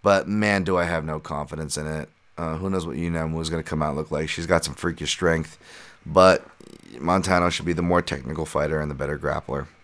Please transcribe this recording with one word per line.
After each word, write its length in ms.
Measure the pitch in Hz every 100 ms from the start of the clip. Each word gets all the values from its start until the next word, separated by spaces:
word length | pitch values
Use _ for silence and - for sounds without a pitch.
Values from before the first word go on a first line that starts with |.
But, 260 | 104 98 87
man, 360 | 104 104 98
do 140 | 90 90
I 60 |
have 220 | 85 85 78
no 140 | 78
confidence 580 | - 73 73 76 78 76
in 100 | 76
it. 220 | 78 - _ _ -
Uh, 200 | 82 80
who 120 | 95
knows 180 | 95 82
what 100 | 71
Yunnan 360 | 85 82 80
Wu 80 | 80
is 80 | 80
gonna 140 | 82
come 180 | 78 78
out 80 | 76
and 80 | 71
look 140 | 78
like. 160 | 76 78
She's 200 | - 85
got 180 | 85 -
some 80 |
freakish 380 | 71 87 78 76
strength. 460 | - 87 80 78 - - - - - -
But 400 | 87 92 87 - - - 50 50 60
Montano 500 | 78 92 90 90 87
should 160 | - 82
be 80 |
the 80 | 82
more 200 | 87 87
technical 440 | 85 69 64 80 78
fighter 360 | 71 76 78
and 80 | 76
the 60 | 69
better 220 | 71 73
grappler. 500 | 73 73 - 69 71 _